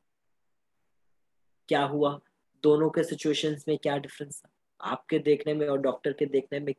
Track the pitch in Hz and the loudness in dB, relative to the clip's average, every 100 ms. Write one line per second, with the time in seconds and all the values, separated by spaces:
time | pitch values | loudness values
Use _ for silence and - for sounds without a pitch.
0 | _ _ _ _ _ _ _ _ _ _ | _ _ _ _ _ _ _ _ _ _
1 | _ _ _ _ _ _ - 147 139 147 | _ _ _ _ _ _ -2 0 0 2
2 | 143 143 - _ _ _ 151 151 156 - | 0 0 -10 _ _ _ 4 4 4 2
3 | 165 151 156 143 156 147 156 147 147 143 | -2 -2 -2 0 -2 -4 -4 -2 -2 -4
4 | 143 - 143 - - _ _ - - - | -6 -12 -14 -14 -20 _ _ -14 -8 -8
5 | - 156 147 143 151 151 143 139 135 127 | -2 0 4 2 2 -2 0 0 0 -2
6 | 147 139 143 135 135 143 147 | -4 -2 0 0 -2 -4 -6